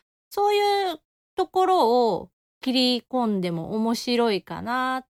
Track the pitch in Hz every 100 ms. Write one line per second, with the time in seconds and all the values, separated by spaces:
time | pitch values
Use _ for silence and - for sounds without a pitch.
0 | _ _ _ - 403 415 415 403 381 320
1 | _ _ _ - 370 381 370 370 233 247
2 | 233 180 - _ _ _ 262 254 254 247
3 | - 254 226 196 175 170 160 220 226 233
4 | - 240 233 196 - 165 202 254 254 262
5 | 254